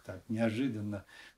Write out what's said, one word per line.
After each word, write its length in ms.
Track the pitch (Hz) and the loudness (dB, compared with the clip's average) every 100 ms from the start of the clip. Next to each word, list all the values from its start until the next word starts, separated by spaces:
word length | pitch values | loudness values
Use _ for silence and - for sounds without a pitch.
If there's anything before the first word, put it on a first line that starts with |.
| - | -12
так 220 | 85 - | -10 -2
неожиданно 760 | 110 113 107 135 110 104 101 - - - | 2 4 4 0 0 -2 -4 -8 -18 -20